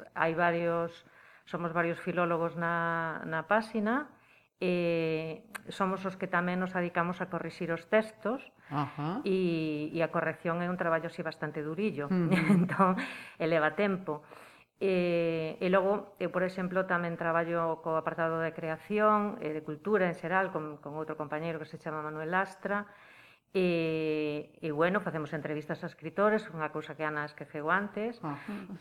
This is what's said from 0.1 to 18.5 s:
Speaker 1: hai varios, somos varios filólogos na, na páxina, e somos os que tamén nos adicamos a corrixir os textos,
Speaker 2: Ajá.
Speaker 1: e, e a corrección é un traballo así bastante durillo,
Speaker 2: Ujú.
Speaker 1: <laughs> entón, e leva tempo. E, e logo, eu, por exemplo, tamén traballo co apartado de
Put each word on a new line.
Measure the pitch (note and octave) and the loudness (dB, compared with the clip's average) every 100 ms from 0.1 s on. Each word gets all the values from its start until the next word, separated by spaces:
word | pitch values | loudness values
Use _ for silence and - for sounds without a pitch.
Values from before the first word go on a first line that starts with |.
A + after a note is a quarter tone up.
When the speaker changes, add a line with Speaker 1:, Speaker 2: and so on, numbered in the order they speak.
Speaker 1:
hai | - E3 E3 | 0 0 4
varios, | F3 E3+ E3+ E3+ E3+ - - - - - - | 2 2 2 0 -2 -6 -20 -20 -20 -20 -10
somos | E3+ E3+ | -6 -2
varios | D#3+ E3+ E3 | 0 0 0
filólogos | - F3 F3 E3+ E3+ | -2 0 2 2 0
na, | E3 E3+ E3+ E3+ E3 E3 D#3 - | -2 -2 0 0 -2 -2 -6 -4
na | D#3+ D#3+ | -4 2
páxina, | G#3+ A3 A3+ G#3 B3+ D4 - _ - _ _ | 2 2 0 0 0 -2 -12 _ -20 _ _
e | F#3 F3 E3+ E3 D#3+ D#3+ D#3+ D#3+ - - - | 0 2 2 2 0 -2 -4 -8 -12 -14 -10
somos | - F#3+ F#3+ F#3+ | -2 0 0 -4
os | F#3 | -6
que | F#3 | -2
tamén | F3 F3 F3+ | 0 2 0
nos | F#3 F#3 | 0 0
adicamos | F3 F3 E3+ F3+ | 0 0 0 -2
a | F#3 | -4
corrixir | E3+ - - E3 | -6 -6 -6 -4
os | E3 - | -4 2
textos, | G#3+ A3 - G3+ C4 - - - | 4 4 -2 -4 -4 -6 -20 -4
Speaker 2:
Ajá. | C#3+ C#3 - D3 G3+ D4 | -2 -2 -2 -4 -2 0
Speaker 1:
e, | F#3+ F3+ E3 D#3 D3+ D3+ | 2 2 2 0 -2 -2
e | E3 E3 | 0 0
a | |
corrección | E3+ D#3+ D#3+ F3 E3+ | 2 0 -2 -2 0
é | F3 | 0
un | F3+ | 0
traballo | E3+ E3 E3 | 2 0 0
así | - D#3 | -6 -8
bastante | D3+ D3+ D3+ D3+ | -4 -6 -4 -4
durillo, | D#3+ G#3+ C#3+ C#3+ | -2 -2 -2 0
Speaker 2:
Ujú. | F#3 E3+ | 2 4
Speaker 1:
<laughs> | F3+ D#3+ G3 | 4 6 6
entón, | F3+ - F#3+ F#3 - - - - | 4 4 4 2 -2 -10 -14 -4
e | E3 | 2
leva | E3 D3+ | 4 4
tempo. | D#3 G#3 F#3 F#3 D3+ - - - - _ _ | 2 0 0 -4 -6 -8 -20 -20 -20 _ _
E, | G3 F#3 F3 E3+ E3 E3 D#3 - | 2 4 4 4 2 0 -2 -2
e | F3+ | 4
logo, | F#3+ F#3+ G3+ - - | 4 4 2 -2 -6
eu, | F#3 | -2
por | F#3 | 0
exemplo, | F3+ F#3 F3+ F3+ F#3 | -2 -2 -2 0 2
tamén | F3 F3 E3+ | 0 0 -2
traballo | E3+ E3 E3 E3+ E3 D#3+ E3 | 2 2 2 0 0 -2 -2
co | D#3+ | -2
apartado | D#3+ E3 E3 E3 | -2 -2 0 0
de | E3 | -2